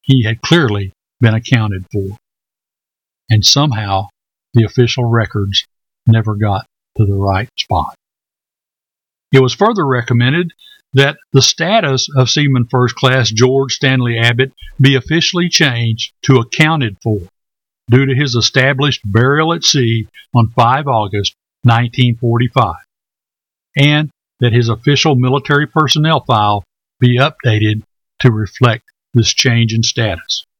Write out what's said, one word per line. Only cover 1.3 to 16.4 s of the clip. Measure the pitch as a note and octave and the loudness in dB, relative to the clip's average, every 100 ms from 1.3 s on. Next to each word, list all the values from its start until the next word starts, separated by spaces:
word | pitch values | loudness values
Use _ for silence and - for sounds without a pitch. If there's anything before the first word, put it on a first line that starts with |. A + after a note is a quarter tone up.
accounted | A2 A2+ A#2+ G#2+ F#2 F#2 | 0 0 0 0 -6 -8
for, | G#2 G2 G2+ _ _ _ _ _ _ _ _ _ _ _ | -8 -8 -12 _ _ _ _ _ _ _ _ _ _ _
and | A2 | 0
somehow | - C#3 D3 A2 G2+ F#2+ G2+ _ _ _ _ | 2 0 0 -2 -4 -4 -6 _ _ _ _
the | A#2+ | 0
official | G#2+ - A#2+ - | 0 0 0 0
records | A#2+ A#2 G#2 G#2 G2 G2 - _ _ _ - | -2 -2 -2 -4 -4 -4 -8 _ _ _ 0
never | A2+ G#2+ | 2 0
got | G2+ G#2+ F#2+ - _ _ - | -4 -2 -4 -8 _ _ -2
to | |
the | G2+ | -2
right | G2 G2 F#2+ - - | 0 -2 -2 -6 -12
spot. | - F2 D2+ - _ _ _ _ _ _ _ _ _ _ _ _ _ | -4 -4 -4 -14 _ _ _ _ _ _ _ _ _ _ _ _ _
It | C3+ | 2
was | B2+ | 2
further | - G#3+ G#3+ C#3+ | 0 0 0 -2
recommended | B2 A#2 A#2+ B2 D#3+ F3 _ - _ _ | -2 0 0 2 0 -4 _ -20 _ _
that | C3 C#3 D3 _ | 0 0 -2 _
the | C3+ | 2
status | - - E3+ A3 D#3 C3 - C#3 | 2 -2 0 0 0 -4 -2 0
of | B2 | 0
Seaman | - C#3+ B2+ A#2+ | 0 0 0 0
First | B2+ B2 | 0 -2
Class | - B2+ C3 A#2+ | 0 0 0 -2
George | A2 B2+ C3+ C3+ | 0 2 2 -2
Stanley | - C#3 C3 B2 A#2 | -2 -2 0 -2 0
Abbott | A#2 A#2+ C3+ _ - - | 0 0 -4 _ -20 2
be | C3+ | 2
officially | C3 - D#3+ - F3+ F3 | 2 0 -2 -2 -2 -2
changed | - D3+ A#2 A#2 A2 - _ | 0 0 0 -4 -4 -8 _
to | - | 2
accounted | C3 | 2